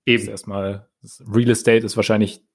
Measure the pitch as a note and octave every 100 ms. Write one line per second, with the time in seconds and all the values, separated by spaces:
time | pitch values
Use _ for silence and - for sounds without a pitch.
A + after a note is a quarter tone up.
0 | - A#2 G#2 G2+ - G2 G2 G2+ _ _
1 | - - G#2+ A2 A#2+ G#2+ A#2 A2+ A2 A2+
2 | A2 G#2+ G2+ - _